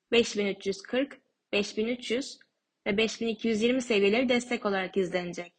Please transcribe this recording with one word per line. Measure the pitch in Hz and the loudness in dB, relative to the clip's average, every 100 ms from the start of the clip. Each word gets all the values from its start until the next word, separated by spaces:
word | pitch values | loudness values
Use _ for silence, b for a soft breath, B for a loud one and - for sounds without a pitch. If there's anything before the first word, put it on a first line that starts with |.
| - | 0
beş | 233 220 208 | 2 2 0
bin | 202 | -2
üç | 190 196 | -2 -4
yüz | 190 | -6
kırk, | - 247 277 - _ _ _ | -4 -4 -4 -6 _ _ _
beş | 202 208 - | -2 -2 -2
bin | 220 | -2
üç | 247 - | -2 -4
yüz | 226 277 - _ _ _ _ - | -4 -4 -12 _ _ _ _ -2
ve | 208 | 0
beş | 220 - | 0 0
bin | 226 | -4
iki | 220 226 | -2 0
yüz | 214 | 2
yirmi | 233 262 | 2 2
seviyeleri | 247 214 196 220 262 | 2 4 4 4 2
destek | 247 240 240 208 | 0 0 -2 -2
olarak | 196 185 196 | -2 -2 -2
izlenecek. | 180 180 175 170 175 | 0 0 -4 -8 -12